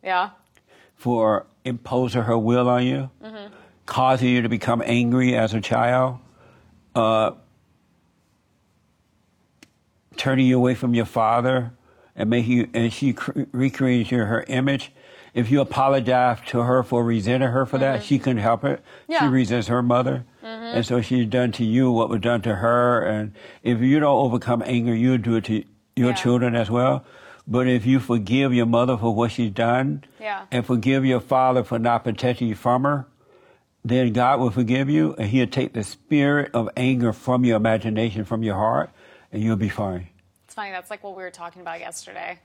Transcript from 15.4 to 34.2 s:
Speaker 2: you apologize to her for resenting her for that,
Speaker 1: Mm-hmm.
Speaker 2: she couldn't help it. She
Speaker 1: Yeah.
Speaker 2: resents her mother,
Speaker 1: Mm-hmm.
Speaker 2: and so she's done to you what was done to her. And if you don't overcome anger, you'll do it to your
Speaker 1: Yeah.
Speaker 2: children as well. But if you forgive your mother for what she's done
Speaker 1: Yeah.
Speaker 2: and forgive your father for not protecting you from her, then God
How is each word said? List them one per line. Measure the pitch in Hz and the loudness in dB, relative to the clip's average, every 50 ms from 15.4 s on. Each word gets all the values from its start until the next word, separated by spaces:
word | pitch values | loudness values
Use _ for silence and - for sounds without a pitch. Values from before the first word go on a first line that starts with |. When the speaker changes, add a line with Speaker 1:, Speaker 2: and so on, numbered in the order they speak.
| 120 107 | 0 2
Speaker 2:
you | 135 143 | 2 2
apologize | 135 - - - 131 135 139 135 120 117 127 123 123 123 120 113 - - | 2 0 0 0 2 2 2 2 2 2 2 4 4 2 2 0 -6 -6
to | - 120 | -2 -2
her | 120 123 127 131 120 | 0 2 2 2 2
for | - 127 120 117 | 0 0 0 0
resenting | 117 117 113 98 107 123 127 135 127 | 2 0 0 0 0 0 0 0 0
her | 120 131 135 | 2 0 -2
for | 123 - 135 | 0 0 0
that, | 135 135 135 117 | 0 0 0 -2
Speaker 1:
Mm-hmm. | 107 | -2
Speaker 2:
she | - 147 135 | 0 0 0
couldn't | - 135 127 113 101 | 2 0 0 0 2
help | 110 117 113 - | 0 0 0 0
it. | 139 139 - - - - - - | -4 -4 -4 -8 -18 -20 -20 -10
She | - 311 | -4 -2
Speaker 1:
Yeah. | 320 - 294 | 0 2 2
Speaker 2:
resents | 127 131 127 98 117 123 107 - | 2 2 2 2 0 -2 0 0
her | 120 123 123 | 0 0 2
mother, | 123 120 123 127 131 135 127 123 - _ _ - | 2 2 2 2 0 -2 -4 -8 -12 _ _ -16
Speaker 1:
Mm-hmm. | - - - - - - | -14 -14 -12 -10 -6 -4
Speaker 2:
and | - 117 | -4 -2
so | 120 127 123 | 0 0 -2
she's | 110 - 127 127 117 | 0 0 0 0 0
done | 107 101 127 123 123 104 | 0 0 0 0 0 -2
to | - 120 | -2 -2
you | 110 110 127 131 127 120 | 0 2 2 2 2 2
what | 113 117 - | 2 0 0
was | - 110 | -2 -2
done | 92 117 120 117 92 | 0 0 -2 0 0
to | 113 104 | -2 -2
her. | 95 95 117 120 123 123 123 123 117 - | 0 0 2 2 4 2 2 2 2 0
And | 90 107 107 107 107 101 - - - - - _ | 0 -2 -2 -4 -8 -10 -16 -20 -20 -20 -8 _
if | 117 120 113 | -2 0 2
you | 120 131 139 151 | 2 2 4 4
don't | 151 147 139 113 139 | 4 4 4 4 2
overcome | 127 113 123 - - 120 120 98 | 2 0 -2 -2 0 -2 -2 -2
anger, | - 127 120 117 120 117 | -2 -2 -2 0 0 0
you'll | 113 120 127 131 123 | 2 2 2 2 2
do | 104 120 117 | 0 0 0
it | 113 104 | -2 0
to | - 110 107 - - _ _ _ _ _ | -2 -4 -4 -4 -8 _ _ _ _ _
your | - 123 123 | 0 0 0
Speaker 1:
Yeah. | 127 | 0
Speaker 2:
children | - - 127 120 123 123 123 117 | 0 0 0 2 2 2 0 0
as | 120 113 95 | -2 -2 0
well. | 113 120 123 135 135 135 - - - - - - - - _ | 0 0 2 0 0 -2 -4 -12 -20 -20 -20 -20 -20 -20 _
But | - 107 123 127 | -4 -2 0 2
if | 127 127 123 101 | 2 2 2 2
you | 120 131 135 | 2 2 2
forgive | 123 - 120 117 104 92 113 131 139 135 123 | 2 0 -2 -2 0 0 0 2 2 2 2
your | 123 117 | 2 2
mother | 113 117 117 123 127 131 | 2 2 2 2 2 0
for | 110 104 117 107 | 0 0 -2 0
what | 107 117 113 - | 0 0 -2 0
she's | - 120 110 | -2 -4 -4
done | 98 - 117 117 120 127 131 139 151 143 - - _ _ | -2 -2 0 0 2 0 0 -2 -4 -6 -10 -16 _ _
Speaker 1:
Yeah. | 220 214 202 190 190 _ - | -10 -10 -10 -10 -10 _ -4
Speaker 2:
and | - 113 | -4 -2
forgive | - 123 120 107 135 135 135 131 | 0 -2 -2 0 0 0 2 2
your | 135 127 120 | 2 0 0
father | - - 135 127 131 131 127 127 117 | 0 0 2 2 4 4 2 2 0
for | - 120 113 | -2 -4 -2
not | 113 120 117 113 - | 0 0 0 0 -2
protecting | 123 107 98 - 127 123 - 123 117 | -4 -6 -2 -2 -2 -2 0 -2 -4
you | 107 | -4
from | 92 - 123 123 127 131 | -2 0 0 0 2 2
her, | 143 147 143 131 _ _ _ _ _ _ _ _ _ _ _ _ _ _ _ _ | 0 -2 -2 -4 _ _ _ _ _ _ _ _ _ _ _ _ _ _ _ _
then | - 113 127 127 120 107 | 0 0 2 2 2 2
God | 120 | 2